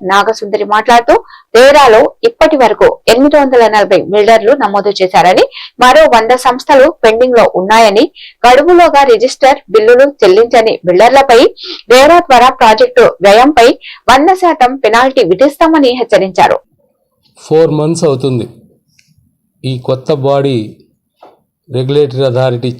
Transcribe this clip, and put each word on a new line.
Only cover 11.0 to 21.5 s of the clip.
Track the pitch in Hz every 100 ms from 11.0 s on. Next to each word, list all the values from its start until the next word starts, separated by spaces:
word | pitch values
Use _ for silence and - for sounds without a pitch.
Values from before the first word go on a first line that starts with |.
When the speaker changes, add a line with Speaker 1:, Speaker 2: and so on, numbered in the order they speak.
| 233 269 277 233 330 - - 320 -
Speaker 1:
రేరా | 254 285 349
ద్వారా | 349 247 254
ప్రాజెక్టు | 262 226 220 247 -
వ్యయంపై | 220 - 196 214 269 302 233 - - - -
వంద | 262 330
శాతం | 370 359 311 247 269
పెనాల్టీ | 220 226 262 262
విధిస్తామని | 185 185 285 - 330 320 269
హెచ్చరించారు. | 247 233 190 190 185 - - - _ _ _ _ _ _ _
Speaker 2:
ఫోర్ | - 156 165
మంత్స్ | 151 156 165
అవుతుంది | 165 135 135 127 98 _ _ _ _ _ _ _ _ _ _ _
ఈ | 131 127
కొత్త | 127 127 -
బాడీ | 147 135 139 139 123 104 - _ _ _ _ _ _ _